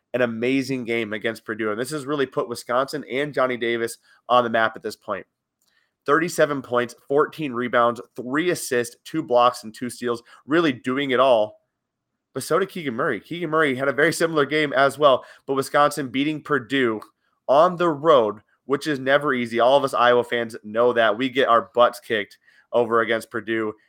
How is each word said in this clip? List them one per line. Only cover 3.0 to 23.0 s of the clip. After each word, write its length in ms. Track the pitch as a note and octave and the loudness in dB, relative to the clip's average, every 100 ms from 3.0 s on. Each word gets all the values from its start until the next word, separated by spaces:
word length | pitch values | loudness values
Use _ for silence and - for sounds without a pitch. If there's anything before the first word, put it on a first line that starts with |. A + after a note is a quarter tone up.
| A2+ | -8
and 220 | B2 D3 | -6 -4
Johnny 240 | C#3 B2+ A#2+ | -2 -2 -2
Davis 400 | A#2 A#2 A2+ - _ _ - | -4 -2 -4 -8 _ _ 0
on 140 | B2 | 2
the 60 | A#2 | 2
map 260 | A2+ A2 G#2+ | 2 0 -2
at 80 | |
this 120 | G#2+ - | -12 -12
point. 300 | - F#2+ - _ _ _ _ _ _ _ - | -10 -10 -12 _ _ _ _ _ _ _ 0
Thirty-seven 560 | D3+ E3+ E3+ D3+ C#3+ | 0 0 0 0 -2
points, 320 | A2+ A#2+ A#2+ - - | -2 -2 -2 -8 -2
fourteen 460 | C#3 C#3+ - D3 | 0 0 -4 -6
rebounds, 480 | A#2 B2 B2 A#2+ A#2 - - | -4 0 2 2 0 -10 -14
three 340 | B2 C#3+ F3 | -6 -4 -2
assists, 480 | E3 - B2 A#2 - - | -4 -2 -2 -4 -10 -10
two 180 | D#3+ | -8
blocks, 400 | C3+ A#2+ B2 - | 0 4 4 2
and 100 | A2 | -8
two 160 | A2 B2 | -12 -12
steals, 320 | - A#2+ A#2 - - - | -6 -6 -6 -10 -20 -2
really 280 | D#3+ E3 | 0 0
doing 380 | B2 B2+ C3 C#3 | -2 -6 -4 0
it 80 | B2 | 2
all. 420 | C3+ A#2 G#2+ - _ _ _ _ _ _ _ | 4 4 2 -6 _ _ _ _ _ _ _
But 100 | C3+ | -12
so 160 | - D#3+ | -2 -2
did 100 | F#3+ | -2
Keegan 240 | F#3+ C#3+ | -6 -8
Murray. 280 | A#2 D#3+ G#2 | -4 -4 -6
Keegan 280 | - E3+ E3 | -10 -10 -4
Murray 240 | D#3 D3+ | 0 0
had 140 | B2+ C#3 | 0 -2
a 60 | |
very 180 | C3 E3 | 0 0
similar 340 | D#3+ D#3+ D#3+ C#3 | 2 0 0 0
game 280 | D#3 D3+ | 0 0
as 260 | C3 C#3 C#3 | 2 0 4
well, 240 | D3 B2 - - - | 4 4 0 -14 -4
but 60 | |
Wisconsin 560 | C3+ C3 D3 D3 D3+ C3+ | -4 0 2 2 0 -4
beating 320 | B2+ D3 D3+ | -2 -2 -4
Purdue 580 | - C#3+ G#2+ C#3 B2 G#2+ - _ _ _ - | -4 -4 0 0 0 -2 -10 _ _ _ 2
on 300 | C#3 F3 E3+ | 4 4 4
the 120 | F3 | 0
road, 520 | C#3+ D#3+ C#3 G#2+ G#2+ _ _ - | 2 4 6 4 -2 _ _ -4
which 200 | C#3+ D#3 | -4 -2
is 140 | C3+ | -4
never 340 | C3 C#3+ D3 | 2 2 2
easy. 280 | B2+ A#2 A2+ | -2 -2 2
All 160 | A#2 C#3 | 4 4
of 60 | |
us 100 | C3+ | 2
Iowa 300 | - A#2+ B2 | 2 4 4
fans 340 | A2+ A#2+ A2+ A2+ | 2 -4 -4 -10
know 300 | G#2+ A2 B2 | -6 0 2
that. 240 | A#2 A2+ G#2 | 4 2 2
We 120 | C3 | -2
get 180 | B2 B2 | 0 4
our 240 | A#2 - | 2 2
butts 260 | A#2+ A#2+ - | 2 2 2
kicked 380 | - A2 G2 - _ _ _ | -6 -6 -6 -14 _ _ _
over 300 | A#2 A2+ A#2 | -2 2 0